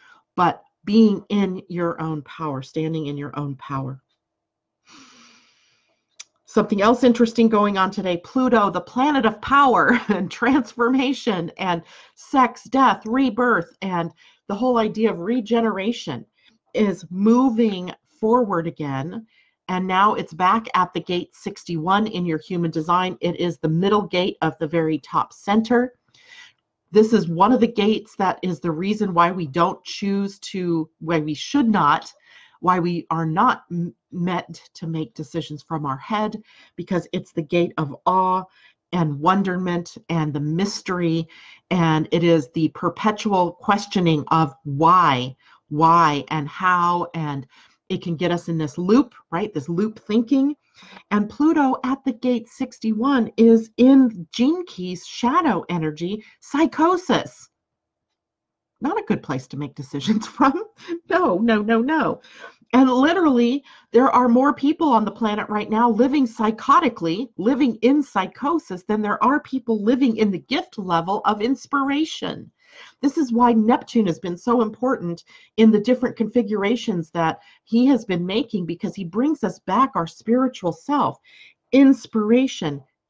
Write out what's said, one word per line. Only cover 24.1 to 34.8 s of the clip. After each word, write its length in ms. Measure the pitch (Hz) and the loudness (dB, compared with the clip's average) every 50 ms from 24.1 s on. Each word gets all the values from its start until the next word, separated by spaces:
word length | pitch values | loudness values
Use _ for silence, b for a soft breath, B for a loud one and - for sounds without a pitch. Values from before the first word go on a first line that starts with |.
| - 180 180 196 - - | -2 -2 -2 -2 -4 -4
of 160 | - 160 156 - | -4 -4 -4 -4
the 80 | 165 | -6
very 320 | 147 165 165 160 156 160 139 | -4 -2 -2 -2 -2 -2 -4
top 340 | - - 170 156 - - | -6 -4 -4 -4 -4 -4
center. 640 | - - - 202 202 220 220 220 247 240 247 254 _ _ _ _ B B B B B B B B B B _ _ _ _ _ - | -10 -12 -4 0 0 0 2 2 2 0 0 -2 _ _ _ _ B B B B B B B B B B _ _ _ _ _ 0
This 240 | 170 208 220 220 233 | 4 4 4 6 4
is 140 | 196 165 165 | 0 0 0
one 240 | 165 165 196 220 | 0 2 4 4
of 80 | 254 214 | 4 4
the 80 | 240 226 | 2 0
gates 460 | - 214 202 214 214 - - - - | 0 0 0 2 0 0 -4 -10 -6
that 220 | - 196 185 - - | -4 -2 -2 -2 -4
is 180 | - 185 170 - | -4 -6 -6 -4
the 120 | - 170 | -4 -6
reason 420 | 156 156 185 196 214 214 208 190 170 | -4 -4 -2 -4 -2 -2 -2 -2 0
why 160 | 170 170 175 | 2 2 0
we 160 | 180 185 170 | 0 -4 -8
don't 360 | 139 131 170 170 190 - - - | -4 0 0 0 0 -2 -6 -14
choose 540 | - - - 208 196 196 196 202 196 196 - | -16 -12 -8 -4 -4 -2 -2 -4 -6 -8 -12
to, 500 | - - - 190 180 175 170 160 156 - _ - | -16 -10 -8 -6 -4 -2 -2 -2 -4 -6 _ -12
why 220 | 165 160 170 156 | -4 -2 -2 -2
we 120 | 151 156 | -2 -4
should 380 | 151 - - - - 285 247 226 | -6 -8 -8 -2 0 0 2 2
not, 420 | 208 185 156 143 156 - - - - b b b b b b b b b | 2 4 4 4 2 2 -2 -10 -20 b b b b b b b b b
why 200 | - 180 180 180 | 0 0 0 2
we 260 | 170 175 175 170 - - | 0 -2 -2 -4 -4 -4
are 140 | 160 165 165 | -4 -2 -2
not 380 | 160 156 185 233 254 - - _ - | -2 0 0 0 0 0 -2 _ -10
m-, 240 | 175 170 170 170 - _ _ - | -6 -6 -6 -8 -10 _ _ -14
meant 580 | - 180 175 180 180 175 - - 170 - - - - | -8 -6 -4 -2 -4 -4 -6 -8 -16 -20 -20 -20 -16
to 120 | - | -12